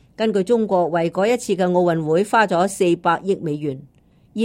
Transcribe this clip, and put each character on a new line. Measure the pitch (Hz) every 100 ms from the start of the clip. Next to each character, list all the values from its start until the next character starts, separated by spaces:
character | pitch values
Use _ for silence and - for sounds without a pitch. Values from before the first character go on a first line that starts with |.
| _ -
根 | 226
據 | 202
中 | 185 233 214
國 | 185 165
為 | 170 170
嗰 | 175 208
一 | 247
次 | - 185
嘅 | 180
奧 | 180 175 165
運 | 156
會 | 160
花 | 208 233 202
咗 | 175 196
四 | 196 185 170
百 | 170 165
億 | 190 196
美 | 165 147
元。 | 151 131 - _ _ _ _
二 | 214